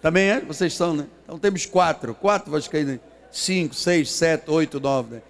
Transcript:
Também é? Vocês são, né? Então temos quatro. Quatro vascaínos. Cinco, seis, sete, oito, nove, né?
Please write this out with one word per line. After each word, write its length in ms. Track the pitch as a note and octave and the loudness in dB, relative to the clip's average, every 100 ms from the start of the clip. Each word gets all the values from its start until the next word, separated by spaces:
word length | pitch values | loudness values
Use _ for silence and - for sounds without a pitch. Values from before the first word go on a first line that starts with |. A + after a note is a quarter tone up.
Também 280 | D#3+ F3 G3 | 4 4 4
é? 120 | A#3 | 2
Vocês 320 | - C#3+ F3+ | -2 -2 -2
são, 220 | - E3+ D3+ | 0 0 0
né? 100 | C#3+ - | -6 -14
Então 140 | - E3 | -16 -2
temos 300 | G3+ F#3 - | 0 0 0
quatro. 480 | F#3 F3 D3 A#2+ A2 | 2 2 2 -6 -2
Quatro 360 | G3 G#3 G3+ | 0 0 0
vascaínos. 480 | D3+ C#3 D#3 C#3+ B2+ - - - | -6 -2 -2 -2 -4 -10 -20 -16
Cinco, 460 | - - F#3 D#3 - | -8 -2 0 0 -2
seis, 360 | - F3 C#3 | 2 2 2
sete, 380 | - E3 D#3 - | 0 0 0 0
oito, 300 | D#3+ D#3 C#3 | 0 0 -2
nove, 360 | C#3 C3+ A#2 A#2 | -2 -2 -2 -12
né? 60 | - | -18